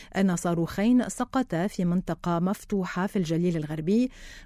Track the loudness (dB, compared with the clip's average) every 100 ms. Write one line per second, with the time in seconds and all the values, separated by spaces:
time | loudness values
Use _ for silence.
0 | -8 0 2 2 0 0 0 0 4 4
1 | 4 -2 -2 -2 0 0 -2 0 0 0
2 | -2 -4 -2 0 0 -2 -2 -2 -2 -2
3 | -2 0 0 2 2 0 -2 -4 2 2
4 | 2 -4 -18 -16